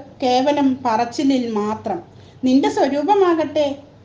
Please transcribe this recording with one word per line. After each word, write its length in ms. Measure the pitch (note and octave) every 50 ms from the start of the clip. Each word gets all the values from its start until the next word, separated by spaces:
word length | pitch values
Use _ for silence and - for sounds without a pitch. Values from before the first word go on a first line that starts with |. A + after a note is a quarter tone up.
| - - - - C#4
കേവലം 560 | B3 B3 B3+ C4+ D4 D4 C#4+ C#4 C4+ B3+ - -
പറച്ചിലിൽ 680 | B3 A3 A3+ A#3+ A#3+ - - D4 C4+ C4+ B3 A#3+ A#3 A3
മാത്രം. 460 | G#3 G#3 G#3+ A3 G#3+ - A3 F#3+ E3+ - - - - - - - - -
നിന്റെ 280 | C4 B3+ C#4 E4+ G#4+
സ്വരൂപമാകട്ടെ 1040 | - A4 E4+ C4+ C4+ D4 D4+ E4 G#4 G4+ F#4+ F4 E4+ D#4+ D#4 C#4 - D#4 D4 C#4+ C#4 - - - - -